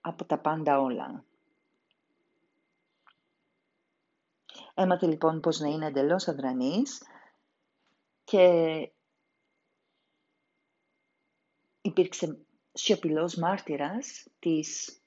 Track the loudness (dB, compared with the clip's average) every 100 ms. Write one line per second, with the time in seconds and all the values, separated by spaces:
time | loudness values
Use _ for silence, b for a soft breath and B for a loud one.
0 | -10 -10 -4 -2 0 -2 2 2 2 -4
1 | -8 -14 -18 _ _ _ _ _ _ _
2 | _ _ _ _ _ _ _ _ _ _
3 | _ _ _ _ _ _ _ _ _ _
4 | _ _ _ _ _ B B 0 2 4
5 | 2 2 2 2 -2 0 -2 -2 -2 0
6 | 2 2 0 -4 -4 -2 -2 0 -2 -6
7 | B B B B _ _ _ _ _ _
8 | _ _ 0 6 8 6 2 -2 -8 _
9 | _ _ _ _ _ _ _ _ _ _
10 | _ _ _ _ _ _ _ _ _ _
11 | _ _ _ _ _ _ _ _ -4 2
12 | 0 0 -8 -8 _ _ _ -6 0 0
13 | 2 0 -2 -2 -2 -2 -4 -4 -4 -6
14 | -10 -16 -20 _ -2 -2 -2 -10 -12 -14